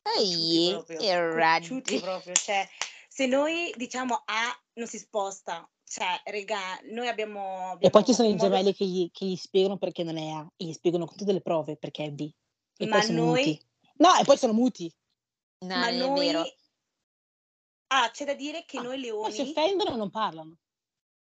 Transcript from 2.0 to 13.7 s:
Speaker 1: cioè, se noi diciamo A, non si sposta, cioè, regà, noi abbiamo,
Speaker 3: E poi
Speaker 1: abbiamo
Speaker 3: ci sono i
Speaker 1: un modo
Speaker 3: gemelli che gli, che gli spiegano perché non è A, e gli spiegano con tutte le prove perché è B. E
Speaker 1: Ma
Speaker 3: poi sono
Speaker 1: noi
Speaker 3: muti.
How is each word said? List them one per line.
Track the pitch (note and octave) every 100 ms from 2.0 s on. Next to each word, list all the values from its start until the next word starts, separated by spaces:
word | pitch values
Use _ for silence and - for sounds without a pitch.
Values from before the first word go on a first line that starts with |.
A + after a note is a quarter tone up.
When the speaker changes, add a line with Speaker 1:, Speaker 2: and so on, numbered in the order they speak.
| F3+ F#3 F3 F3+
Speaker 1:
cioè, | - G3 F#3+ - - - -
se | - C4
noi | C4+ D4 E4 E4+ A#3
diciamo | A#3+ B3+ B3+ A3+ -
A, | G#3+ A#3 B3 _
non | - A3+
si | G#3+
sposta, | - A3 G3 F#3+ - E3+ E3+ _
cioè, | _ - G3 - -
regà, | G#3 G3 G#3+ F#3 F#3 -
noi | A3 B3
abbiamo, | G#3+ G#3+ G3+ G3 F#3+ F#3 F3+
Speaker 3:
E | F3+
poi | G#3
Speaker 1:
abbiamo | G#3
Speaker 3:
ci |
sono | B3 A3+
i |
Speaker 1:
un | F#3
modo | F#3+
Speaker 3:
gemelli | F#3+ G3
che | F#3+ G3
gli, | F#3 E3+
che | - F#3+
gli | F3+
spiegano | - G3 F#3+ G3
perché | F#3 E3+
non | E3 D#3+
è | D#3
A, | D#3 D#3 _
e | E3+
gli |
spiegano | D#3 F3+ F3 D#3+
con | -
tutte | G3+
le | F3+
prove | - E3 D3+ D3+
perché | D3+ - D3+
è |
B. | C#3+ D3+ _ _ _ _ _
E | G#3
Speaker 1:
Ma | G#3
Speaker 3:
poi | A3
sono | -
Speaker 1:
noi | - B3+
Speaker 3:
muti. | C#4+ - _